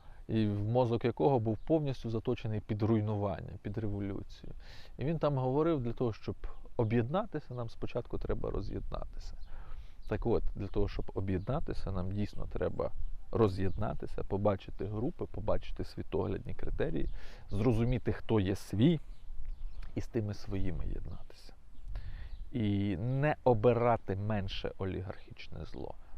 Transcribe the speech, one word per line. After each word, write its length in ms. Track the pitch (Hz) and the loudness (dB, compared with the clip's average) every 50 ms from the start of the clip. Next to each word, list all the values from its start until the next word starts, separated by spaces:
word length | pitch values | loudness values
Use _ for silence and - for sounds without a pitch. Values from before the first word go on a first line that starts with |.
| - - - - - - | -18 -18 -16 -14 -6 0
і 200 | 113 110 110 104 | 2 2 4 4
в 160 | 101 104 104 | 2 0 0
мозок 420 | 107 117 123 127 113 117 113 - | 2 4 4 4 4 2 2 0
якого 340 | 117 110 - 151 147 135 127 | 0 0 4 4 4 4 4
був 180 | 110 113 110 - | 2 2 -2 -2
повністю 520 | - - 160 160 151 139 127 - - 117 | 0 2 2 2 2 0 -2 -4 -4 -4
заточений 500 | 110 110 - 127 120 - - 113 110 104 | -4 -2 0 0 -2 -2 -2 -2 -2 -2
під 220 | - - 110 104 | -2 -2 -2 0
руйнування, 720 | 113 110 113 110 107 107 107 101 101 101 85 - - - - - | 2 4 4 4 2 0 0 0 0 -2 -2 -4 -6 -10 -10 -8
під 160 | - 104 101 110 | -8 -6 -6 -4
революцію. 760 | 107 104 101 101 101 98 98 - - - - - - - - - - - - - - - - - | -2 -2 -2 -2 -2 -4 -4 -6 -8 -10 -12 -12 -10 -10 -10 -10 -10 -12 -12 -12 -12 -10 -8 -4
І 80 | 120 | -2
він 140 | 147 170 156 | -2 0 2
там 180 | - 147 143 131 | 2 2 2 2
говорив: 440 | 131 127 131 147 156 170 165 139 | 2 2 2 4 4 4 2 2
«Для 120 | 120 131 120 | 0 -2 0
того, 200 | - 131 117 104 | 0 0 0 0
щоб 220 | - - - 98 - - - - - - - - - | -2 -4 -6 -6 -4 -4 -4 -4 -4 -6 -6 0 2
об'єднатися, 760 | 120 107 120 120 110 120 156 190 233 - - 151 - - 123 | 2 4 4 2 2 2 2 0 0 0 -4 -6 -6 -6 -6
нам 160 | 123 117 113 | -6 -6 -6
спочатку 480 | - - - - - 127 - - - - | -4 -4 -4 -2 -2 -2 -4 -2 -2 -2
треба 340 | - - - - - - | 0 0 0 0 0 0
роз'єднатися». 840 | - - - - - 98 - - - - - - - - - - - - - - - - - - - - - - - - - - | 0 -2 -2 -2 -4 -4 -4 -2 -4 -4 -4 -4 -6 -6 -6 -6 -4 -4 -4 -4 -4 -6 -4 -4 -6 -6 -6 -10 -10 -6 -4 -2
Так 180 | 107 98 - | -2 0 2
от, 180 | 120 107 85 - - - | 2 2 4 4 2 2
для 120 | - 104 92 | 2 -4 -2
того, 200 | - 107 101 98 | 2 2 2 2
щоб 240 | - - - - - | 2 -2 -2 -2 -2
об'єднатися, 800 | 113 98 98 95 90 101 - 131 170 - - - - - 98 | -2 0 0 0 0 0 0 -2 -2 0 0 0 0 0 0
нам 200 | 98 92 90 95 | 0 0 0 0
дійсно 360 | 98 101 104 - - - - - | 0 0 -2 0 0 -2 -2 0
треба 400 | - - 90 87 - - - - - - - - - - - - | 0 0 0 0 0 0 0 0 2 2 2 2 2 0 -2 0
роз'єднатися, 920 | - 95 113 101 95 92 95 95 85 - 104 127 143 - - - - - - | 4 4 6 6 6 4 4 4 4 4 0 0 0 -2 -2 -2 -2 -2 -2
побачити 600 | - - 95 101 104 98 92 - - - - 95 | 0 0 2 4 2 2 2 -4 -8 -6 -4 -4
групи, 400 | 98 104 107 117 156 - - 107 | -4 -2 -2 -2 -2 -2 -4 -6
побачити 600 | - - - 107 107 92 92 - - - - 92 | -6 -4 -4 0 4 2 4 4 2 -2 -2 -2
світоглядні 680 | - - - 90 - - 90 95 98 98 - - - - | -6 -4 -6 -6 -2 0 0 0 0 -2 -2 -4 -4 0
критерії, 560 | - - - - - - 156 160 - - - - - - - - - - - | 2 2 2 2 2 2 2 2 2 2 2 2 0 -2 -4 -4 -6 -6 -2
зрозуміти, 640 | - 101 107 131 113 110 117 120 127 110 - 117 101 | 0 2 4 4 4 4 4 4 2 2 2 0 -2
хто 260 | - - - 117 107 | -2 0 2 2 4
є 160 | 95 92 98 | 4 2 0
свій, 440 | - - - - 95 120 170 170 147 - - - - - - - - - - - - - - - - - - - | -2 -4 -4 2 4 6 6 6 4 0 -6 -10 -8 -6 -4 -2 0 0 0 -2 -2 -4 -4 -2 -4 -4 -4 -4
і 60 | - | -4
з 60 | - - | -4 -2
тими 260 | - 117 104 101 101 | -2 -2 -2 -2 -4
своїми 540 | - - - 98 98 95 101 82 71 - - | -4 -4 -4 0 2 2 2 2 2 0 0
єднатися. 680 | 92 92 - - - - - - - - - - - - - - - - - - - - - - - - - - - - - - | 0 -2 -2 -4 -4 -6 -6 -8 -10 -12 -14 -14 -14 -14 -14 -10 -8 -8 -6 -4 -6 -4 -4 -4 -6 -6 -6 -8 -8 -8 -8 -6
І 460 | - 123 107 104 101 98 101 104 98 78 | -2 0 2 2 2 2 2 0 0 0
не 380 | 110 123 131 135 143 151 - - - | 0 0 0 2 2 2 2 4 6
обирати 720 | 131 123 107 107 123 117 117 120 120 117 110 - - 95 | 6 6 8 8 6 6 8 6 6 4 4 2 -2 -2
менше 560 | 98 104 104 107 104 95 92 - - - - - - | -2 0 0 0 0 0 0 -2 -2 -2 -2 -4 -2
олігархічне 880 | 98 95 90 - 92 - - - - - - - - - - - 78 | -4 -2 -2 -4 -4 -6 -8 -10 -10 -12 -12 -10 -8 -8 -6 -6 -6
зло, 300 | - - 65 - - - - - - - | -8 -6 -6 -6 -6 -8 -8 -8 -6 -4